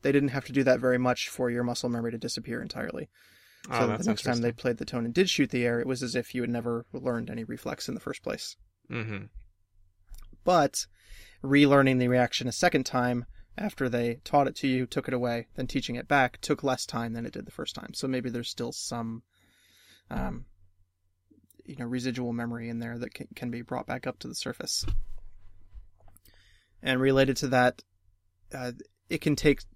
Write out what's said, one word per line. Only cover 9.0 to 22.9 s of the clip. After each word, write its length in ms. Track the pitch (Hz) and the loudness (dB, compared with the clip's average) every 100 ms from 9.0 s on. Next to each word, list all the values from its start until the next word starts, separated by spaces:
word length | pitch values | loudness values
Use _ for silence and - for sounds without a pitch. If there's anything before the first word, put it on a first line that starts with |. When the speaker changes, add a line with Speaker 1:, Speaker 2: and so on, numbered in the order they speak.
| 110 101 104 - - _ _ _ _ _ _ - - - | -6 -8 -10 -18 -20 _ _ _ _ _ _ -18 -18 -4
Speaker 1:
But 420 | - 180 143 - - _ _ - - - | 4 4 4 0 -10 _ _ -20 -20 -10
relearning 560 | 135 143 143 139 135 127 | 4 8 10 8 8 6
the 80 | 123 | 4
reaction 400 | 123 120 - 127 | 4 4 0 -4
a 60 | |
second 340 | - 180 156 131 | 2 4 4 0
time 400 | 127 123 123 117 - - - | 0 0 0 -4 -16 -16 -6
after 300 | 208 - 131 | -6 -2 -2
they 320 | 120 120 117 | 0 0 -4
taught 240 | - 147 135 | 2 4 4
it 80 | - | 0
to 120 | 139 | 0
you, 180 | 127 123 | 0 0
took 220 | 135 - | -2 -2
it 60 | |
away, 340 | 127 123 117 - - | -2 0 -2 -6 -6
then 100 | 127 | -4
teaching 300 | 135 - 120 | -4 -4 -8
it 100 | 113 | 2
back 340 | 143 127 - | 4 4 0
took 220 | - 147 | -2 0
less 240 | 139 127 - | 2 -2 -2
time 280 | 123 117 | -4 -4
than 120 | 117 117 | -6 -8
it 60 | |
did 140 | - - | -10 -12
the 40 | |
first 240 | - - | -10 -10
time. 200 | - - | -10 -12
So 120 | - 135 | -6 -2
maybe 240 | 127 123 | -2 -2
there's 180 | 120 120 | -6 -8
still 220 | - 120 | -6 -8
some, 540 | - - 120 113 113 _ _ _ _ _ _ _ - _ | -6 -8 -6 -6 -8 _ _ _ _ _ _ _ -20 _
um, 360 | - - - - _ - _ _ _ _ _ _ _ _ - | -6 -4 -6 -12 _ -20 _ _ _ _ _ _ _ _ -20
you 100 | - | -18
know, 100 | 135 | -10
residual 480 | 120 127 127 123 120 | -6 -4 -4 -4 -4
memory 360 | 117 120 117 117 | -4 -4 -6 -6
in 100 | 117 | -6
there 180 | 117 | -6